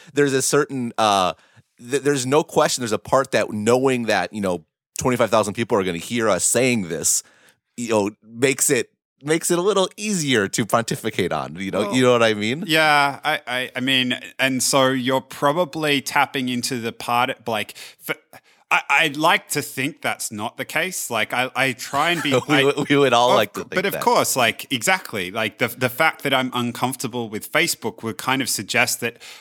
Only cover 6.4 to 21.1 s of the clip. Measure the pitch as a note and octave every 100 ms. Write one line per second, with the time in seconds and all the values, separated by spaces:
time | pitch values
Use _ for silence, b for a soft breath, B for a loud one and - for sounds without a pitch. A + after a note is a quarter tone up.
6.4 | - A#2 C3 A#2+ F2 D#2+ F2 - b b
7.4 | b b _ - A#2 A2 G2+ G#2+ A2 A#2
8.4 | C3+ C#3 - C3+ G#2 _ _ _ C#3 D#3+
9.4 | - F3 F#3 G3 F#3 - G#3+ G3 D3 B2
10.4 | G2 - A2 A#2+ A2+ D3 A2+ - F2+ D#2
11.4 | C2+ D#2+ G2 F#2 G#2 B2+ B2+ A#2+ A2+ G#2
12.4 | G#2+ C#3 F#3+ D#3 D#3 D3 C#3+ C3+ C#3+ D3+
13.4 | - B2 B2+ C3 B2+ C3 B2+ B2 F2+ -
14.4 | C3 C3 - C#3 C3 C3 B2 C3 - -
15.4 | C#3+ D3+ F3+ E3+ D3+ C#3+ - D3 C3+ C#3
16.4 | B2+ B2 A#2+ B2+ A2+ A2 - A#2+ B2+ -
17.4 | A#2+ A2 G2+ B B - - - _ -
18.4 | b b _ E3+ - C#3+ D#3+ C#3+ D#3+ G3+
19.4 | - D3 C#3 - C3+ - B2 G#2+ - G#2+
20.4 | A2+ - C3 D3+ F3+ F3+ -